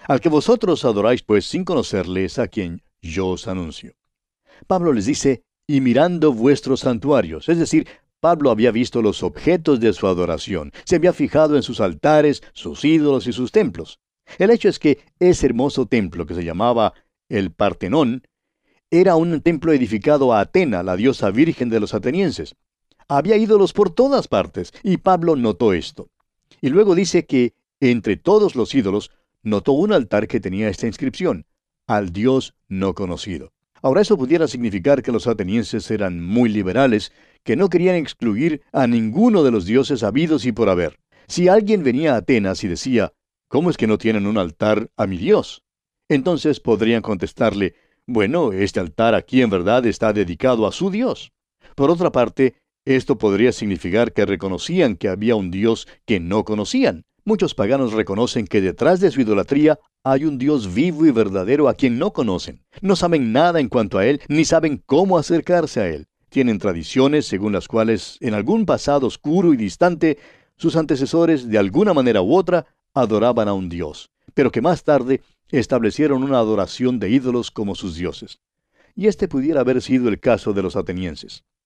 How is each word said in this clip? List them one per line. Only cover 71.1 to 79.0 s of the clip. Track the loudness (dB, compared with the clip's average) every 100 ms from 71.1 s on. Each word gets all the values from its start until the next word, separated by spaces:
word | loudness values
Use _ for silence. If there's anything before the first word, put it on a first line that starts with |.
| 2 2 2 0
de | 0
alguna | 2 2 2 2
manera | 2 2
u | 2 2
otra, | 2 -2 -2 _ _
adoraban | -2 0 2 2 2 0
a |
un | -2 -4
Dios, | -8 -10 -12 -20 _ -8 0
pero | 0
que | 2
más | 0 0
tarde | 2 0 2 -2 _ _ -4
establecieron | -4 0 0 0 0 0 0
una | 0 0
adoración | 0 0 -4 -2 -2 -2
de | 0
ídolos | 0 0 -4 -6
como | -8 -8
sus | -8 -10 -8
dioses. | -10 -10 -18 -20 _ _ _ _ _
Y | -2